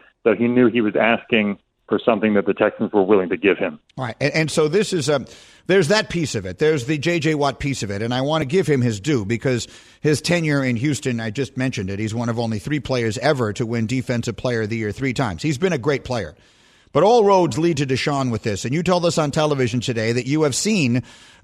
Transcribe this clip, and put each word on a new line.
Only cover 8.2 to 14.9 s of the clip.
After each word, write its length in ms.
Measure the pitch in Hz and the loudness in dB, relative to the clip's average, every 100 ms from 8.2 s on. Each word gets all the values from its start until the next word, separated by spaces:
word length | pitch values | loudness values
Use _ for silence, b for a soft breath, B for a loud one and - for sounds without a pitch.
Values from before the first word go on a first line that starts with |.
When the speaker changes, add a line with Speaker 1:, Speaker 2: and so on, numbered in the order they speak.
Speaker 2:
want 220 | 139 160 | -2 -2
to 40 | 139 | 0
give 200 | 185 156 | 0 2
him 160 | 139 | 2
his 180 | 120 104 | 2 -2
due 240 | 117 135 | 0 0
because 420 | 98 117 139 123 - B B B | 0 -2 0 -2 -4 B B B
his 200 | 151 147 | 0 0
tenure 420 | - 175 160 143 | 0 0 0 0
in 140 | 131 117 | 0 -2
Houston, 420 | 147 139 135 117 | -2 -2 -2 -4
I 120 | 113 | -4
just 260 | 107 127 - | -6 -6 -4
mentioned 340 | 131 120 95 | -4 -4 -6
it. 80 | 98 | -4
He's 160 | 110 | -4
one 140 | 113 117 | -4 -4
of 100 | 113 | -2
only 200 | 117 107 | -4 -4
three 220 | - 147 | -4 -4
players 360 | - 131 113 101 | -2 -2 -2 0
ever 340 | 143 139 110 | 0 0 0
to 100 | 101 | -2
win 220 | 113 117 107 | -2 -2 -2
Defensive 500 | 127 120 120 117 98 | -2 -2 -2 -4 -4
Player 260 | 131 117 | -2 -2
of 60 | 107 | -2
the 80 | 117 | -2
Year 160 | 104 | -4